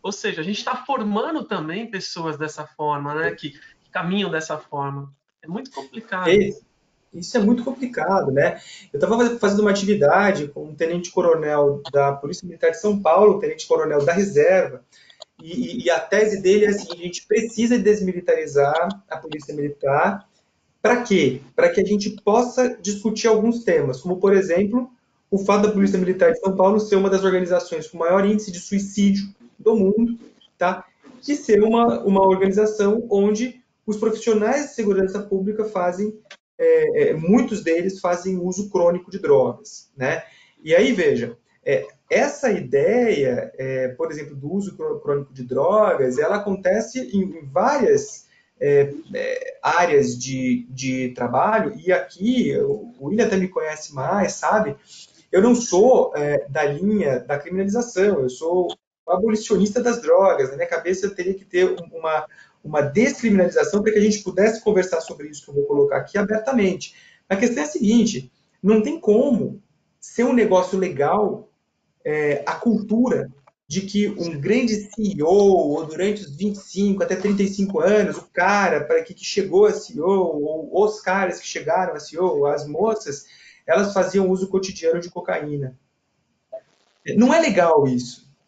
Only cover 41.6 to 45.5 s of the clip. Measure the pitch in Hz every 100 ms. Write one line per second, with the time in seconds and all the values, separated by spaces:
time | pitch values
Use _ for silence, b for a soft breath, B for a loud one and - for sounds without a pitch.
41.6 | 160 135 - _ _ 180 285 - 254 185
42.6 | 127 139 160 240 233 147 131 123 - -
43.6 | 131 131 127 127 160 147 143 139 143 196
44.6 | 196 - 156 151 147 143 139 131 123